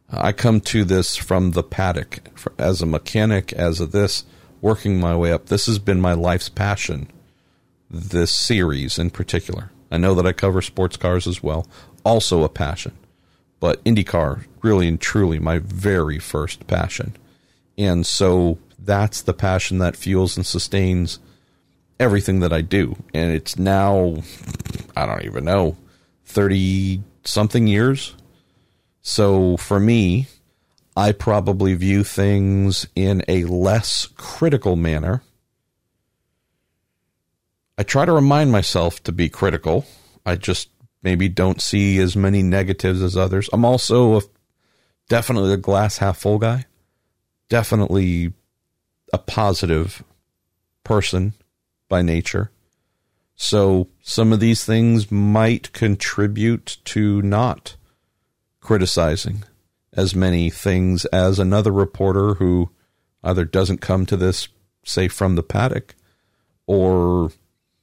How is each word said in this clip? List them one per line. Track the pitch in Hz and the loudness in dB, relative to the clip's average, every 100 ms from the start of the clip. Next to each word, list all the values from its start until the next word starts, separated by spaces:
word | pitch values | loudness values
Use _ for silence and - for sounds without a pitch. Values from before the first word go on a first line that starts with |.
| - | -12
Uh, | - | -4
I | 98 | -2
come | 101 120 110 | 0 2 2
to | - 110 | 2 0
this | 92 92 - - | 2 2 0 -4
from | - 92 92 | -2 0 2
the | 85 | 0
paddock, | - - 92 82 - - - - | -4 -4 -2 -4 -8 -16 -20 -14
fr-, | - - | -12 -4
as | 82 92 | -2 0
a | 82 | -2
mechanic, | 76 - 110 107 98 - | -4 -4 -2 0 0 -2
as | 82 85 82 | -4 -2 -2
a | 80 | -2
this, | 101 101 - - - - _ | 0 0 -2 -10 -20 -20 _
working | 104 107 101 92 | -2 0 0 0
my | 87 85 | 0 0
way | 85 | 0
up. | 85 - | -2 -2
This | 98 - | -2 0
has | 104 | -2
been | 101 92 | 0 2
my | 90 | 2
life's | 85 87 87 - | 2 0 -2 -4
passion, | - 101 101 - 76 71 - _ _ _ _ _ _ - | -4 -4 -4 -6 -8 -12 -18 _ _ _ _ _ _ -16
this | 82 92 85 85 | -12 -4 -2 0
series | - - 110 85 69 65 - | 0 0 0 0 -2 -4 -4
in | 87 | -4
particular. | - - 87 - 87 - - - | -6 -4 -4 -4 -10 -12 -18 -6
I | 85 | 0
know | 92 90 | 2 2
that | 90 | 0
I | |
cover | 87 98 92 | 0 0 0
sports | - - 92 - | -2 -4 -4 -2
cars | 87 90 90 | -2 -2 -4
as | 87 | -6
well, | 78 80 - - - - | -6 -6 -8 -14 -20 -4
also | 104 113 - 87 | 0 2 2 0
a | 78 | 0
passion. | - 69 - - - _ _ _ _ _ _ | -2 -6 -6 -12 -16 _ _ _ _ _ _
But | 87 - | -2 0
IndyCar, | 113 110 90 85 73 - - - | 2 2 2 0 0 -4 -12 -4
really | 113 98 85 | 0 2 2
and | 82 | 0
truly, | - 107 92 78 | -2 0 0 0
my | 80 85 | -2 -2
very | 95 90 101 92 76 76 | -4 -4 0 0 0 -4
first | - 76 76 - - | -6 -6 -6 -8 -4
passion. | 87 - - - - _ _ _ _ _ - | -2 -2 -6 -10 -14 _ _ _ _ _ -4
And | 98 87 85 | 0 0 0
so | - 95 90 87 82 _ - | 0 2 4 2 -2 _ -8
that's | 98 101 104 - | -2 0 0 -2
the | - | -6
passion | - 98 92 - 92 | -2 0 0 -2 0
that | 90 - | -2 -2
fuels | 95 95 92 - | -2 0 0 -2
and | |
sustains | - 87 - 98 92 90 87 - - _ _ _ _ _ _ - | -4 -6 -2 0 0 0 -2 -6 -20 _ _ _ _ _ _ -2
everything | 123 101 98 95 | 0 2 0 0
that | 87 | 2
I | 82 | 0
do. | 82 98 82 - - | 0 0 0 -4 -8
And | 78 85 | -4 -2
it's | 80 - - | -2 -4 -2
now, | 95 98 98 98 90 82 - - - - - - - - | 0 2 2 2 0 -2 -10 -16 -14 -14 -12 -14 -10 -6
I | 67 | -4
don't | 50 | -6
even | 50 53 78 | -8 -6 0
know, | 98 80 - - _ _ _ - | 2 0 -2 -12 _ _ _ -6
thirty-something | 107 101 95 95 95 95 92 101 _ - 110 107 123 110 | 0 2 2 2 0 -2 -4 -8 _ -6 -2 0 2 2
years. | 101 123 135 - - _ _ _ _ _ _ _ _ | 4 2 0 -6 -18 _ _ _ _ _ _ _ _
So | - - 101 95 92 87 | -4 2 4 4 4 0
for | - 101 | 0 2
me, | 107 117 92 101 135 _ _ _ _ _ _ 92 | 4 4 4 0 -2 _ _ _ _ _ _ -2
I | 104 | 0
probably | 107 - 104 98 98 98 90 | 0 0 0 0 0 0 0
view | 95 101 | 2 0
things | 101 - 98 101 98 98 98 - - 87 | 0 0 0 2 2 2 0 -2 -4 -2
in | 95 95 - | 0 0 0
a | 90 85 | 0 0
less | 90 95 110 - - - - | 0 2 0 -2 -6 -8 -12
critical | - - 160 117 101 87 | -14 -4 0 0 0 0
manner. | 82 78 82 127 - _ _ _ _ _ _ _ _ _ _ _ _ _ _ _ _ _ _ _ _ _ _ _ _ - | 0 -2 -2 -4 -8 _ _ _ _ _ _ _ _ _ _ _ _ _ _ _ _ _ _ _ _ _ _ _ _ -8
I | |
try | 101 139 175 | -2 0 4
to | |
remind | 156 139 143 147 | 4 4 4 4
myself | 107 - 92 85 - | 2 2 0 0 -2
to | - | -6
be | 85 82 | -2 -2
critical. | - 98 80 80 87 - - _ _ 95 | 0 -2 0 0 -2 -2 -14 _ _ -6
I | 87 | -4
just | - 90 - _ _ _ | -4 -6 -8 _ _ _
maybe | 95 90 95 | -2 0 0
don't | 90 92 92 | 0 0 0
see | - 104 101 95 | -2 0 2 2
as | 90 101 | 2 2
many | 98 101 | 2 2
negatives | 92 95 95 92 92 92 | 2 0 0 -2 -2 0
as | 92 92 | -2 0
others. | 92 95 101 | 0 -2 0
I'm | 110 117 | 2 2
also | 127 - 120 120 110 | 2 2 4 4 4
a, | - _ _ _ _ _ _ _ - | 0 _ _ _ _ _ _ _ -2
definitely | 117 - 95 95 | -2 0 0 0
a | 98 | 0
glass | 98 98 104 - | 0 2 0 0
half | 98 - | -2 -2
full | 104 104 | 0 0
guy. | 113 127 - _ _ _ _ _ _ _ - | 0 -2 -6 _ _ _ _ _ _ _ -2
Definitely | 117 110 110 - 98 92 85 85 - _ _ _ _ _ _ _ | 0 2 2 2 2 2 0 -2 -8 _ _ _ _ _ _ _
a | - | -6
positive | - - 104 90 87 80 92 - - _ _ _ _ _ _ _ | -4 0 0 0 0 0 -2 -8 -20 _ _ _ _ _ _ _
person | - 110 95 92 98 - _ _ _ _ - | -2 0 0 -2 -2 -6 _ _ _ _ -2
by | 92 | 0
nature. | 87 85 - 95 107 _ _ _ _ _ _ _ _ - | 2 0 -2 -4 -6 _ _ _ _ _ _ _ _ -10
So | - 107 98 92 90 _ | 0 2 4 2 0 _
some | - - 110 | -8 0 2
of | 110 | 4
these | 113 110 | 2 2
things | - 113 117 113 101 | 0 2 4 2 0
might | 104 104 107 113 120 - | 0 2 4 2 0 -4
contribute | - 110 98 - - 104 107 113 117 - - - | -2 -2 0 -2 -2 -2 0 0 0 -6 -16 -6
to | 110 104 101 | 0 0 2
not | 98 104 123 - - - _ _ _ _ _ _ _ _ | 2 2 0 -4 -12 -20 _ _ _ _ _ _ _ _
criticizing | - 107 90 - 82 92 - 104 - _ _ _ _ | 0 0 2 0 0 0 -4 -8 -12 _ _ _ _
as | - 95 90 | -2 0 2
many | 92 87 85 | 2 2 0
things | - - 92 92 90 - | -2 0 2 2 0 0
as | 92 92 98 | 2 2 2
another | 92 104 107 | 2 2 2
reporter | 98 95 - 95 95 104 98 | 2 0 0 0 2 0 2
who | 92 90 85 _ _ _ _ _ | 2 2 -2 _ _ _ _ _
either | 90 90 | -4 -2
doesn't | 82 95 95 92 | 0 0 0 -2
come | - 95 95 | -2 0 0
to | 95 | 0
this, | 92 - - _ _ _ - | 0 -2 -8 _ _ _ -6
say, | - 90 | -2 -2
from | - 95 85 | 0 0 0
the | |
paddock | - 101 127 - - _ _ _ _ _ _ _ - | -2 -2 -2 -4 -10 _ _ _ _ _ _ _ 0
or | 98 92 92 87 90 78 - _ _ _ _ | 2 4 4 4 2 0 -4 _ _ _ _